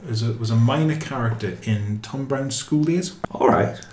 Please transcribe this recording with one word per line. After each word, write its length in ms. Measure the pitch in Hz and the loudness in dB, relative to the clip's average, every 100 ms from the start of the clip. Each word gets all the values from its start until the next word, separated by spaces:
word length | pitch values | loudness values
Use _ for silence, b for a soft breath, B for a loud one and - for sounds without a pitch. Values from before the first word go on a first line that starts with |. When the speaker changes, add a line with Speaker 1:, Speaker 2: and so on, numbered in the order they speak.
| 143 | -6
Speaker 1:
is 140 | 113 | -2
a, 100 | 117 | -2
was 160 | 113 110 | -2 0
a 60 | 113 | 4
minor 400 | 117 147 156 156 | 4 4 2 0
character 640 | - 135 117 110 98 87 | -4 -4 -2 -2 -4 -4
in 360 | - 107 104 104 | -2 0 0 -6
Tom 240 | - 135 135 | -6 -6 -4
Brown's 280 | 135 135 - | -2 -2 -4
School 280 | - 151 | 0 2
Days. 320 | 156 175 - - - | 2 0 -2 -6 -8
Speaker 2:
All 160 | - 123 | 2 4
right. 300 | - - - b | 4 2 -2 b